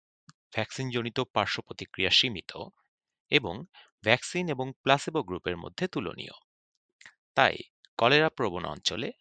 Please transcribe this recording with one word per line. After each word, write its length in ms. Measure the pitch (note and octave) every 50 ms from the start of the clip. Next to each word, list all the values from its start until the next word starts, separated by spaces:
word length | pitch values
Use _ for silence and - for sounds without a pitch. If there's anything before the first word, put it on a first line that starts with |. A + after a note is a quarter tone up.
| _ _ _ _ _ - - _ _ _
ভ্যাকসিনজনিত 680 | - - G#2+ - - - C3 C3 A#2+ A#2+ A#2 A#2 G#2+ -
পার্শ্ব 420 | B2+ - - G#2+ G2+ - - -
প্রতিক্রিয়া 480 | - - - - F#2 - - - F#2 F2+
সীমিত 420 | - - - C3 A#2 E2 - - - D#2+ - - - _ _ _ _ _ _ _ _ _ _ -
এবং 340 | - D3 B2 F#2 E2+ A#2 E3+ - - - - _ _ _
ভ্যাকসিন 460 | - G#2+ A#2 B2+ - - - F3 F3+ E3+
এবং 240 | C#3+ B2 C3 C3+ C3 _
প্লাসেবো 400 | - C3 C#3 C#3+ - - D#3+ D#3
গ্রুপের 340 | A#2+ F2+ F2+ E2 - F2 F2+
মধ্যে 320 | F2 F2 F2 F2+ - F3 F#3
তুলনীয়। 440 | - D3 A2+ D#2+ - - - - - - _ _ _ _ _ _ _ _ _ _ _ _ - - - _ _ _ -
তাই 220 | - C3 G#2 - - - _ _ _ _ _ _ -
কলেরা 320 | A2+ A#2+ C#3 D3+ D#3 D#3+
প্রবণ 340 | - - B2+ G2+ F2 F2 E2+
অঞ্চলে 480 | D#2 D2+ - - - - F#2+ B2+ G3 B3 _